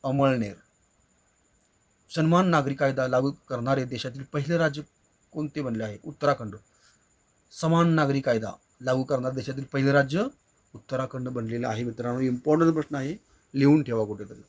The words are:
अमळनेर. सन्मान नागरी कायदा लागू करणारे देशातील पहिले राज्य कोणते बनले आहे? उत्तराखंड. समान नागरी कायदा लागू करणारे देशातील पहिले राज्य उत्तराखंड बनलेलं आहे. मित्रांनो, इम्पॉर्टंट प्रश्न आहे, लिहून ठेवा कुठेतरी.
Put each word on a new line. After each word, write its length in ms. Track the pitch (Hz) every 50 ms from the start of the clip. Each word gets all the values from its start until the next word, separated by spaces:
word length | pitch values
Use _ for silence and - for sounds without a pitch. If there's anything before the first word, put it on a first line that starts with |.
| -
अमळनेर. 500 | 135 131 139 139 135 131 123 110 101 95 - _ _ _ _ _ _ _ _ _ _ _ _ _ _ _ _ _ _ _ _ _ _ _ _ _ _ _ _ _ _ -
सन्मान 320 | 165 160 160 170 175 190
नागरी 260 | 185 170 151 135 135 135
कायदा 340 | 135 143 135 131 135 127
लागू 240 | 127 127 127 135 139
करणारे 520 | 143 - _ _ 135 120 117 131 139 135 127
देशातील 400 | 123 127 120 - 127 117 139 135
पहिले 340 | - - 147 139 147 170
राज्य 240 | 170 165 156 139 147 147 _ _ _ _ _ _ _ _ _
कोणते 300 | - 165 151 147 - 147
बनले 220 | 143 127 113 110 113
आहे? 140 | 107 104 - -
उत्तराखंड. 500 | 160 143 _ - 143 139 - 120 104 - - _ _ _ _ _ _ _ _ _ _ _ _ _ _ _ _ _ _ - -
समान 280 | - 160 165 165 170 170
नागरी 320 | 165 160 151 139 139 139
कायदा 300 | 135 131 120 113 110 101 - - _ _ _ _
लागू 220 | 123 127 127 131 131
करणारे 320 | 131 147 127 127 131 131
देशातील 280 | 131 117 135 131 135 135
पहिले 280 | - - 139 135 139
राज्य 320 | 139 143 139 135 143 180 226 277 - _ _ _ _ _ _ _ _
उत्तराखंड 540 | 110 _ - 135 127 131 127 - 131 123 127
बनलेलं 380 | 123 120 113 110 117 120 120
आहे. 160 | 123 110 110 120
मित्रांनो, 360 | 120 113 117 120 120 120 127
इम्पॉर्टंट 540 | 131 131 123 123 - 156 151 160 165 165 160
प्रश्न 220 | 160 147 - 147
आहे, 200 | 139 131 139 175 - _ _ _ _ _ _ -
लिहून 300 | 135 135 143 147 156 143
ठेवा 220 | 127 120 113 110
कुठेतरी. 360 | 104 107 101 104 98 - - -